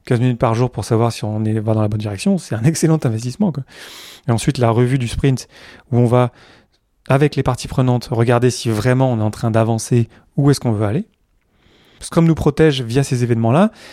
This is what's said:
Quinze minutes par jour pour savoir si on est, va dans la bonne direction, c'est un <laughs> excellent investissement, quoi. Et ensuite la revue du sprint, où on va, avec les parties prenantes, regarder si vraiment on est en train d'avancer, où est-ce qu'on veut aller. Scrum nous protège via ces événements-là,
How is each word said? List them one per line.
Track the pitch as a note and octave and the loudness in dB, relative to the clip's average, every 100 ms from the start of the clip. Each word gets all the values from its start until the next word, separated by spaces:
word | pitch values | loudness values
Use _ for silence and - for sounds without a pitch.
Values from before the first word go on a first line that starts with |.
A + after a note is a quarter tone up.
| - | -4
Quinze | B2 | 0
minutes | B2+ A#2 | 0 0
par | B2 A2+ | 0 0
jour | B2 | -2
pour | - G#2+ | -4 -2
savoir | A2 A#2 | 0 0
si | - G#2+ | -2 -6
on | G#2+ | -4
est, | A2 A2 | -2 -2
va | G#2+ | -2
dans | A2 | 0
la | G#2+ | 0
bonne | G#2+ | -2
direction, | G#2+ G2+ G3 F#3+ | -6 -4 -2 -2
c'est | - A2 | -2 -2
un | |
<laughs> | |
excellent | B2 D#3+ D#3+ D#3+ | 0 0 0 0
investissement, | C3 A2 B2 B2 G#3 | 0 -4 -6 -4 -4
quoi. | C#3+ - - - - - - - | -4 -10 -18 -20 -20 -20 -14 -2
Et | |
ensuite | A2+ - C3+ | -2 0 0
la | A#2+ | 2
revue | A2+ B2 C3+ | 2 2 0
du | A#2 | -2
sprint, | - C#3 B2+ - - - - - | -2 0 -2 -4 -20 -20 -20 -4
où | A#2+ | 2
on | A#2+ | 4
va, | B2 A#2+ _ - - _ _ _ _ - | 4 2 _ -20 -20 _ _ _ _ -2
avec | C3+ D3 - | 2 2 0
les | |
parties | C3+ B2+ - | -2 -4 -4
prenantes, | - B2+ B2 - | -2 0 0 -2
regarder | A2+ A#2 A#2+ B2 | -2 2 2 2
si | A#2+ A#2 | 0 -4
vraiment | G#2+ B2 B2+ C3 | -2 0 2 2
on | A#2 | 0
est | |
en | G#2+ | -2
train | - A#2 | -2 -2
d'avancer, | A2 A2 A2+ - A#2+ A2+ - _ - | 0 0 -2 0 0 0 -6 _ -2
où | C#3 | 2
est-ce | C3+ | 2
qu'on | B2 | 0
veut | G#2 G#2+ | -2 -2
aller. | B2+ A3 _ _ _ _ _ _ _ _ _ | -2 -6 _ _ _ _ _ _ _ _ _
Scrum | - - E3 | -4 2 2
nous | D#3 | 2
protège | D3+ C#3+ D#3 C3+ | 0 4 2 2
via | A#2 B2+ | -2 -2
ces | C#3 B2+ | 0 -2
événements-là, | A#2+ A2+ A2+ C#3 G#3+ - - | 0 0 2 4 2 0 -20